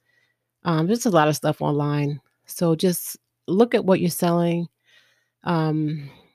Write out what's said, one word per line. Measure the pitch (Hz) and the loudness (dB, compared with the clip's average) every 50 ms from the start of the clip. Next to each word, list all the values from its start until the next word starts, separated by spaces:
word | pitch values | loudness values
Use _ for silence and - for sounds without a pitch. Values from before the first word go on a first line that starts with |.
| _ _ _ _ _ _ _ _ _ _ _ _ _ | _ _ _ _ _ _ _ _ _ _ _ _ _
Um, | 175 165 156 160 | 0 0 2 2
there's | 175 226 233 - | 2 0 0 2
a | 247 | 4
lot | 180 160 151 | 4 6 4
of | 151 151 | 4 2
stuff | - - 151 151 - | 0 0 -2 -2 0
online. | 151 147 147 143 147 147 147 147 147 143 147 135 - _ _ _ _ | -2 0 0 0 0 0 0 0 -2 -2 -4 -8 -12 _ _ _ _
So | - - - 180 170 165 | -18 -6 -2 0 0 2
just | 160 - 185 175 - - - - - _ _ _ _ _ | 2 2 0 0 -2 -6 -10 -14 -16 _ _ _ _ _
look | - 170 196 240 240 247 | -2 0 0 0 0 -2
at | 214 190 | -2 2
what | 185 190 - | 2 0 2
you're | 175 175 | 2 -2
selling. | - - 180 175 170 175 170 170 170 170 170 - _ _ _ _ _ _ _ _ _ _ _ _ _ _ - | -2 -2 -2 0 0 2 0 0 0 -2 -4 -8 _ _ _ _ _ _ _ _ _ _ _ _ _ _ -6
Um, | 170 175 160 160 156 156 156 156 151 156 151 143 139 - - _ _ | -4 -2 0 0 0 0 -2 -2 -2 -4 -6 -10 -16 -18 -20 _ _